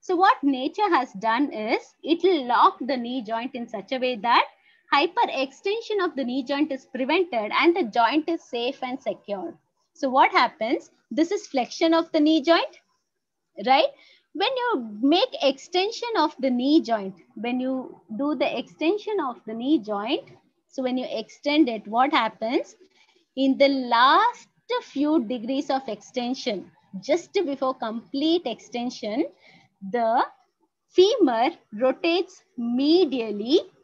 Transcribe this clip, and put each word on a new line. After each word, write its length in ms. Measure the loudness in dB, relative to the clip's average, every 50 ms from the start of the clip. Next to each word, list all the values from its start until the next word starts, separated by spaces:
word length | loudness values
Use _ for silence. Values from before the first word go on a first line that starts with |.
So 120 | _ -2 0
what 220 | 4 4 4 4 4
nature 480 | 2 0 0 0 -4 -6 -2 -2 0 2
has 200 | 2 2 0 -2 -10
done 360 | -6 -2 -2 0 0 0 -2 -2
is, 400 | -6 -2 -2 -2 -4 -4 -10 _ _
it 200 | -2 -2 -2 2
will 240 | 4 2 2 2 0
lock 300 | 0 4 4 4 4 4 0
the 180 | -6 -4 -4 -4
knee 240 | -4 -6 -6 -8
joint 320 | -6 -6 -6 -6 -6 -8 -8
in 120 | -10 -10
such 260 | -8 -10 -12 -8 -6
a 60 | -6 -4
way 180 | -2 -4 -4
that 280 | -2 0 2 4 4 2 0 _ _ _ _ _ _ _ _
hyperextension 1120 | 2 2 2 2 0 0 0 0 0 -4 -4 -6 -6 -8 _ -4 -4 -4 -4 -4 -2 0 0
of 100 | 0 -2
the 80 | -4 -6
knee 180 | -4 -4 -4
joint 280 | -4 -4 -2 -2 0 -2
is 140 | -2 -10 _
prevented 640 | _ _ -6 -2 0 0 0 0 0 -2 -4 -4 -2 0 2
and 160 | 4 4 4
the 100 | 2 -2
joint 440 | -2 0 2 2 4 2 0 0 -2
is 140 | -6 -6
safe 360 | -6 _ -6 -4 -4 -4 -6 -6
and 180 | -8 -8 -8 -6
secure. 520 | -6 -8 -8 -8 _ -8 -8 -8 -8 -10 -12 _ _ _ _ _ _ _ _
So 160 | -6 -4 0
what 200 | 4 4 4 6
happens? 580 | 6 2 2 2 0 _ -4 -2 -2 -4 -4 _ _ _ _ _
This 200 | 0 0 0 0
is 160 | 0 -6 -6
flexion 480 | -4 -4 -4 -4 -4 -4 -2 2 2 4
of 180 | 2 0 0
the 80 | 0 2
knee 220 | 4 4 4 2
joint, 360 | 4 4 2 2 2 -2 -10 -20 _ _ _ _ _ _ _ _ _ _ _ _ _ _ _ -6 0
right? 220 | 2 4 4 4 2 -2 _ _ _ _ _ _ _ _
When 200 | -2 -2 -2 0
you 440 | -2 -2 0 -2 -2 -4 -6 -8 -2
make 340 | 2 2 4 2 2 0 -2 -2
extension 680 | 0 0 0 -2 -10 -4 -2 -2 -2 -2 -4 -6 -8 -4 0 0
of 160 | 0 0 -2 -2
the 100 | -2 -2
knee 320 | -2 0 2 4 4 4
joint, 320 | 4 2 -4 -4 -4 -8 -12 -14 _ _ _
when 220 | -8 -6 -4 -4 -4
you 400 | -4 -4 -4 -6 -8 -10 -16 -20 _ _ -8 -4
do 160 | -2 -2 -2
the 240 | 0 -2 -2 -2 -6
extension 580 | -8 -10 -10 _ -2 -2 -2 -2 -4 -4 -4 -4
of 220 | -4 -4 -8 -10 _
the 80 | -12 -10
knee 240 | -6 0 0 0 0
joint, 500 | 0 -4 -6 -6 -4 -4 -4 -6 -6 -12 -20 _ _ _ _ _ _ _
so 140 | _ -6
when 160 | -4 -4 -2 -4
you 80 | -4 -6
extend 600 | -8 -8 -10 -10 -18 _ -4 0 2 2 2 2
it, 180 | 0 -6 -10 -4
what 240 | 0 0 2 2
happens? 640 | 2 0 0 0 -4 _ -6 -2 -2 -2 -4 -4 -16 _ -20 _ _ _ _ _ _ _ _ _ _
In 200 | 0 0 0 4
the 120 | 4 4 4
last 760 | 4 0 -2 0 2 4 6 6 6 4 4 2 0 -4 -20 _ _ _ _ _ -6 -6
few 420 | -6 -6 -4 -2 0 2 2 0 0
degrees 440 | -2 -6 -6 -4 -4 -4 -4 -2 -2
of 200 | -4 -4 -4 -6
extension, 840 | -12 -12 -12 -10 _ -6 -4 -4 -6 -4 -4 -6 -6 -6 -8 -14 _ _ _ _ -16 -14
just 340 | -2 -2 -2 -2 -2 -2 -4
before 400 | -2 -2 -2 -4 -2 -2 -4 -4
complete 720 | -4 -8 -8 -8 -10 -12 _ -6 -2 0 2 0 0 0
extension, 800 | -4 -8 -8 -14 -12 -10 -8 -8 -8 -8 -8 -8 -6 -4 -4 -4 -4 -6 _ _ -20 -20 -20 _ _ _ _ -14 -6
the 340 | -4 -2 0 2 2 0 0 -2 -6 _ _ _ _ _ _ _ _ _ _
femur 640 | _ _ 6 6 6 6 4 2 2 4 2 0 0 0 -6 _ _
rotates 720 | -6 0 0 0 0 0 0 0 0 0 -2 -4 -10 -20 _ _ _
medially 1040 | -8 -4 -2 0 0 4 4 6 6 4 4 0 -4 -4 -4 -6 -6 -2 2 2 2 2 0 _ _